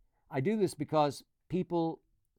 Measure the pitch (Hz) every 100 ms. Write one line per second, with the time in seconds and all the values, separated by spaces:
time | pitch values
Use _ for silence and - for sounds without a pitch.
0 | _ _ - 143 156 220 180 - 147 156
1 | 147 - - _ - 180 - 170 165 -
2 | _ _ _